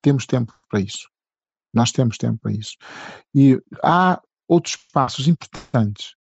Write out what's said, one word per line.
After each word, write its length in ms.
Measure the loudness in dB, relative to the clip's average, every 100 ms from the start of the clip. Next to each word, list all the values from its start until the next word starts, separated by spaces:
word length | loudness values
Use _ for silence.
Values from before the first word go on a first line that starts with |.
Temos 240 | 2 0 0
tempo 280 | -4 -4 _ _
para 100 | -4
isso. 300 | -4 -8 -18 _ _ _ _ _ _
Nós 180 | -2 0
temos 260 | 0 -2 -2
tempo 220 | -6 -4
para 120 | -6
isso. 220 | -8 -8 -18 -20 -20 -20 -20 _
E 260 | 4 6 4 _ -4
há 380 | 0 2 2 0 _ _ _
outros 300 | 0 0 -14 _
passos 340 | -2 -2 -2 0
importantes 880 | 0 -2 -20 -4 -2 -2 -4 -16 _